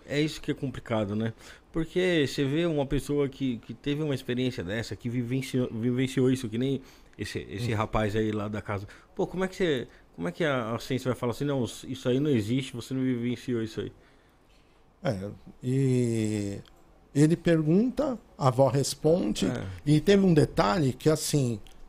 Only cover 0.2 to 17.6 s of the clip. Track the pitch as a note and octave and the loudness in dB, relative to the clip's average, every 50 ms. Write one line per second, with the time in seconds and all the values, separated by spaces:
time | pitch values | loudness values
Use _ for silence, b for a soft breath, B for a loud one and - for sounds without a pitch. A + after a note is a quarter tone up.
0.2 | D3+ D3+ D3+ - - - C#3 - - C3 - - - - A#2 A2 G#2+ G2 G#2 G#2+ | 0 -2 -2 -6 -6 -6 -4 -4 -4 -6 -6 -8 -6 -2 -2 0 0 0 -2 -2
1.2 | A2+ A2+ A#2 B B B B B B _ - - D#3+ D#3 - F3+ F3+ F#3 F3 D#3+ | -2 -2 -4 B B B B B B _ -4 -4 -4 -2 0 0 2 2 4 2
2.2 | C#3 B2 - - C#3+ C3 C#3 D#3+ E3+ E3+ D#3 D3 C#3 C3 D3 C#3 - - D3 D3 | 2 2 0 0 0 0 0 0 0 0 0 0 0 0 -2 -2 -2 0 0 0
3.2 | C#3+ C3+ C#3 - C#3 C3 A#2+ A2 - - A#2 - - C#3+ C#3+ D3 D#3 D3+ C3+ B2+ | 0 0 -2 -2 -2 -2 -2 -4 -6 -12 -14 -8 -4 -4 -2 -2 -2 -2 -2 -2
4.2 | - - B2 B2 B2+ B2+ A#2+ - F#2 E2+ G#2 A2+ A2+ - A2 - - A#2+ A#2 B2+ | -4 -4 -2 -2 -2 -2 -2 -4 -6 -4 -4 -6 -6 -6 -8 -8 -6 -4 -4 -2
5.2 | A#2+ A#2 B2+ C3+ C3 - - B2+ B2+ - - A2 A2 B2+ B2 B2 C3+ B2+ - C#3 | -2 -2 -2 -4 -2 -2 -2 0 0 -2 -2 -2 -2 0 0 0 0 0 2 2
6.2 | C3 C3 C3 C3 - G#2+ G#2 A#2 B2+ C3+ C3+ B2+ - B B B B B B - | 4 4 4 2 0 -4 -4 -2 -2 -2 -2 -2 -6 B B B B B B -10
7.2 | G#2 - - G#2+ - B1 D2+ G2+ A#2+ A#2+ A2+ G#2 A2 A2 - A2 A2 G#2 G2+ A2 | -8 -8 -8 -8 -8 -8 -6 -6 -4 -2 -2 -2 -2 0 0 0 0 0 0 0
8.2 | A2 G#2+ G#2+ G#2+ G2+ G#2+ G#2 G#2 - - G#2 G2 G#2 - B B B B B - | 0 0 -2 -2 -4 -4 -6 -6 -6 -6 -6 -6 -8 -10 B B B B B -4
9.2 | F#3 F3+ - F3 F#3+ F#3 - - G3+ - C3+ B2 - - b b b b _ - | -4 -4 -2 -2 -4 -4 -2 -2 0 0 0 -2 -4 -6 b b b b _ -8
10.2 | E3 F3 E3+ - F3 D3+ C3+ B2+ A2+ A2 A#2 A2+ - - C3+ B2 - C3+ A#2 - | -6 -6 -4 -2 0 0 0 0 -2 -2 -4 -6 -4 -4 -4 -2 -2 -2 -2 -2
11.2 | - A#2+ A2 - C#3+ D3 C#3+ C3+ A#2 G#2 - - - - C3 - - B2+ B2 C3+ | -2 -4 -4 -2 -2 -2 0 0 -2 -2 -4 -8 -12 -10 -10 -4 -2 0 0 2
12.2 | D3 D#3 C#3 A#2 G2+ G2+ B2 C3+ C3+ - - A#2+ A2 - C3 C3 C3 C3 B2+ A#2 | 2 2 2 2 2 2 0 -2 -2 -4 -8 -12 -10 -6 -4 -2 0 0 0 0
13.2 | A#2 B2 A#2+ A#2 - - B2 A2+ A2+ A2 - G#2 G2+ G2 - - b b b b | -2 -2 -4 -4 -4 -4 -2 -2 -2 -4 -6 -6 -8 -8 -10 -16 b b b b
14.2 | b b b b b b b b b b b b b b _ _ - D#3 A2 F#2+ | b b b b b b b b b b b b b b _ _ -4 -4 -2 -2
15.2 | F#2+ G#2 G#2 - - - - - - B2+ C3 C3+ C#3 C3 B2+ B2 B2 A#2 A2+ A2+ | -4 -8 -10 -14 -18 -20 -18 -8 -4 -2 0 2 2 4 4 2 2 2 2 0
16.2 | A2 G#2+ G#2+ G#2+ G2+ G2 G2 G#2 - - - - - - - - - _ - C#3+ | 0 0 0 -2 -2 -4 -6 -8 -10 -16 -20 -20 -20 -20 -20 -20 -18 _ 2 4
17.2 | D3 D#3 E3+ E3 - F3 E3+ D#3+ | 4 4 4 2 2 2 2 4